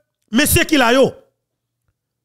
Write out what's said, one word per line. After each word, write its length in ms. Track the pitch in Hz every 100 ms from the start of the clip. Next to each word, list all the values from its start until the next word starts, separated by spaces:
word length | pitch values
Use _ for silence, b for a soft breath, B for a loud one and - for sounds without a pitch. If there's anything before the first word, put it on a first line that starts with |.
| _ _ _
monsieur 340 | 220 294 330
qui 140 | 311 302
l'a 160 | 233
yo, 180 | 262 226 - _ _ _ _ _ _ _ _ _ _